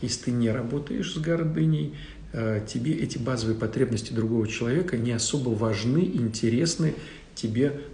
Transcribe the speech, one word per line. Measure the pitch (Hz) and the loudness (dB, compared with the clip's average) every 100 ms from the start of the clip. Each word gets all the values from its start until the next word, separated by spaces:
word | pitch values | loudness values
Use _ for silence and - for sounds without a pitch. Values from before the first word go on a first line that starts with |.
Если | 127 - - | -4 -2 0
ты | |
не | 120 117 | 2 2
работаешь | 110 117 143 143 - 185 | 2 0 -4 -2 -4 -2
с | 165 | -2
гордыней, | 156 165 160 160 160 156 151 - - - - | 0 2 2 2 4 4 0 -6 -14 -14 -10
э, | - 113 107 104 | -4 0 0 -2
тебе | 123 127 | -2 0
эти | 156 113 - | 0 -2 -2
базовые | 113 110 110 113 | -2 0 0 0
потребности | 110 117 123 113 - | 0 0 2 0 -2
другого | 113 110 113 107 | -2 0 2 0
человека | - 120 143 180 120 | 0 0 0 0 0
не | 117 | 0
особо | 113 - 147 123 | 0 0 0 0
важны, | 107 113 104 113 143 | 2 2 0 2 2
интересны, | 185 - 117 110 117 117 165 - 160 135 - - - - | 2 2 0 2 2 4 2 2 0 0 -10 -16 -18 -6
тебе | 113 107 139 - - | -2 2 2 0 -10